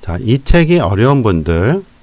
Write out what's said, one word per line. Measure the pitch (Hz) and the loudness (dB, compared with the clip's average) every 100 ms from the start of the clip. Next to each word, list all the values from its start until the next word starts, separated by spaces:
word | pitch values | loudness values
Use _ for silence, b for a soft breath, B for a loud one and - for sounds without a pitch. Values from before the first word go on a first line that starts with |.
자, | - - | -8 -6
이 | - 131 | -2 -2
책이 | - 170 160 175 | 0 0 2 2
어려운 | 98 98 123 143 | 0 0 2 2
분들, | 110 85 78 85 101 185 190 _ | 0 0 0 0 0 -2 -6 _